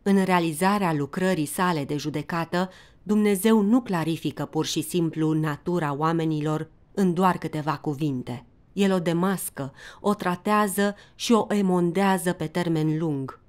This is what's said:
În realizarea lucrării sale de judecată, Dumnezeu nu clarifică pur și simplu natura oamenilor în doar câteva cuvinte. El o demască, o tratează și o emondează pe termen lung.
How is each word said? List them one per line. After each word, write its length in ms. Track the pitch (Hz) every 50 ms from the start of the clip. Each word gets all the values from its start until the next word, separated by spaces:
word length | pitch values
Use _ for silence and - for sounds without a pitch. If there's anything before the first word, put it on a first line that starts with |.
În 220 | _ 202 196 196 190
realizarea 680 | 185 185 175 170 165 151 147 185 190 202 208 196 170 160
lucrării 520 | 143 143 139 - 185 185 190 185 160 147
sale 380 | 139 - - 185 175 175 151 139
de 140 | - 147
judecată, 720 | 147 139 156 139 151 143 - 180 165 165 165 - 180 185 185 - - - - _ - -
Dumnezeu 580 | 185 208 214 208 208 202 185 190 220 226 220
nu 200 | 202 202 233 262
clarifică 640 | 240 - 190 165 156 160 165 151 - 151 - - 147
pur 200 | - - 156 156
și 160 | - - 165
simplu 500 | 147 - - 180 170 160 160 160 156 156
natura 640 | 156 156 156 156 143 - - 180 175 175 160 143 143
oamenilor 720 | 139 156 160 170 165 160 160 156 151 147 156 156 156 156 - - _ - _ -
în 200 | - 196 180 170
doar 240 | 170 190 185 175
câteva 400 | 180 - 160 - 151 143 156 147
cuvinte. 680 | - - 156 143 131 156 147 131 127 120 - 123 117 - - _ _ _ _ -
El 180 | 185 202 196
o 80 | 190 185
demască, 760 | 165 175 165 170 180 196 196 175 - - _ - 139 139 - - - - - -
o 140 | - 208 208
tratează 840 | 202 - 180 175 180 - 208 208 208 214 196 180 202 202 202 202 - - - _
și 160 | - - -
o 140 | 240 214 - -
emondează 840 | 208 202 202 185 180 180 175 175 165 190 196 196 190 180 165 180
pe 160 | 175 - 156
termen 500 | 156 - 180 175 170 165 156 156 156 151
lung. 420 | 160 170 160 147 135 135 131 - - _